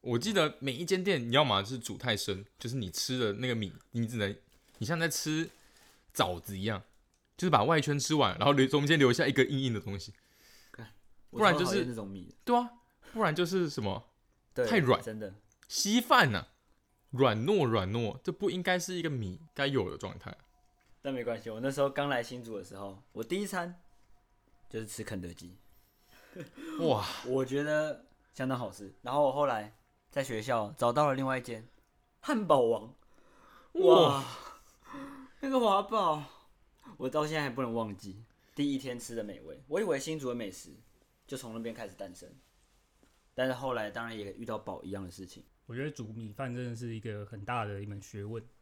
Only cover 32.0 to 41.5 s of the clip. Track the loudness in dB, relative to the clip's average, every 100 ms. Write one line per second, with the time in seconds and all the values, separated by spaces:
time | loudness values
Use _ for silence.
32 | _ _ -2 -2 4 4 6 2 -4 -20
33 | _ _ _ _ -20 -20 _ 4 8 10
34 | 8 4 -4 -12 -16 -20 _ _ -20 -16
35 | -16 -16 -20 -8 0 4 6 4 2 2
36 | 2 0 -4 -18 _ _ _ _ -20 -8
37 | -2 0 0 -2 -2 -2 -2 -2 -4 -8
38 | -14 -18 -20 _ _ -4 -2 -2 -4 -10
39 | -8 -8 -8 -10 -14 -18 -6 -4 0 -2
40 | -2 -6 -4 -6 -8 -12 -18 -20 _ _
41 | _ _ _ -12 -10